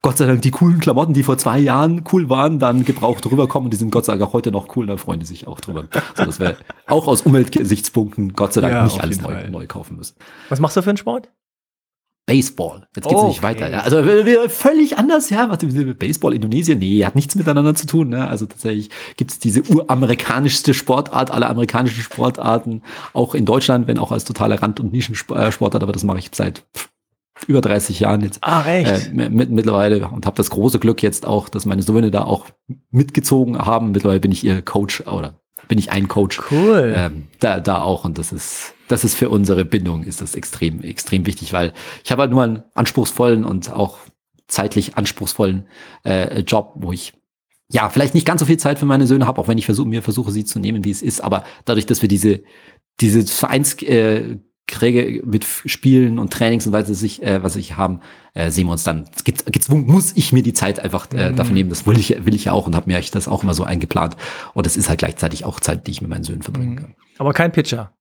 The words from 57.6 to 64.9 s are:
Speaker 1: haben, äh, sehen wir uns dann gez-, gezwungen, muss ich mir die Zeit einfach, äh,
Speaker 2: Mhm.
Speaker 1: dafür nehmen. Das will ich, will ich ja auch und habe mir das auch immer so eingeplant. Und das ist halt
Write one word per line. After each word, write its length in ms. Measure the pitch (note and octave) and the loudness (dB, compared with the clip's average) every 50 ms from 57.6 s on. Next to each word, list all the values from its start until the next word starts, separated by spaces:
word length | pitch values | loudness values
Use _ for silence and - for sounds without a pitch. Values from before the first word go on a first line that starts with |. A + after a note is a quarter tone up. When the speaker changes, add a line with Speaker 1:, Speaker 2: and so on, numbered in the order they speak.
| F2 - E2 D2+ | -8 -8 -4 -4
Speaker 1:
haben, 220 | G2 F#2 F#2 E2 - - - - _ _ _ | -2 -2 -2 -6 -10 -20 -20 -20 _ _ _
äh, 160 | - E2 E2 | -4 -4 -2
sehen 160 | D#2+ F2 F#2 | 0 0 0
wir 60 | F2 | 0
uns 120 | E2+ E2 - | 0 -2 -2
dann 220 | E2+ D#2+ D#2+ D2+ - - - - | -2 -4 -4 -6 -10 -12 -6 -4
gez-, 220 | - - - - - | -4 -4 -4 -6 -4
gezwungen, 340 | - - - - C#3 D3+ C3+ | -2 -2 0 2 2 2 4
muss 260 | A#2 D3+ F#3+ F#3+ - - | 4 4 4 4 2 0
ich 180 | - - - B2 | 0 2 4 4
mir 80 | B2+ | 4
die 120 | G#2+ A#2 A#2+ | 4 2 0
Zeit 260 | - - F#2+ G2+ - | 0 -2 -2 -2 -4
einfach, 280 | - F#2+ G2 F2+ - - B2+ | -4 -4 -4 -4 -6 -4 -4
äh, 160 | B2 F#2+ F2+ | -2 0 0
Speaker 2:
Mhm. 60 | F2 | 0
Speaker 1:
dafür 180 | - - A#2+ G2 | 0 0 2 2
nehmen. 160 | F#2+ F#2+ F2+ | 2 2 0
Das 160 | F2 E2 - | -2 -2 2
will 140 | G#2 A2 A#2 | 4 4 4
ich, 260 | G#2 - - - F#2 | 4 2 0 0 2
will 80 | G2 G#2+ | 0 0
ich 120 | G2+ - | 0 0
ja 80 | G2+ - | 0 0
auch 120 | G2 F2+ | 0 0
und 100 | - E2 | 0 -2
habe 120 | E2 - - | -2 0 0
mir 80 | F2+ F2+ | -2 -2
das 280 | E2 - - - - - | -2 -2 -4 -4 -4 -2
auch 160 | - - - | -4 -2 0
immer 100 | F#2+ F2 | 0 0
so 100 | D#2+ F2+ | 0 -2
eingeplant. 540 | - F#2 F2 D#2+ - - F2 E2+ E2 E2+ - - - - - - - - | -2 -2 -4 -4 -2 0 0 0 0 -4 -8 -12 -14 -12 -14 -16 -8 -4
Und 100 | - - | -2 -2
das 100 | - - | 0 0
ist 140 | - - | 0 0
halt 80 | - | 0